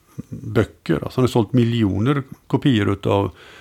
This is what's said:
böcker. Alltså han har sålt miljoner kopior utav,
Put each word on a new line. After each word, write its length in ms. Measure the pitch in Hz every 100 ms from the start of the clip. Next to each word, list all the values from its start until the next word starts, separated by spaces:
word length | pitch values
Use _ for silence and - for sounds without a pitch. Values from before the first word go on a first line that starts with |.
| _ - -
böcker. 640 | 117 117 110 101 - -
Alltså 260 | 156 - -
han 20 |
har 60 | 123
sålt 240 | 123 104
miljoner 720 | 127 117 117 104 95 117 143 - - -
kopior 460 | 131 147 113 101
utav, 380 | 98 113 104 98 - - -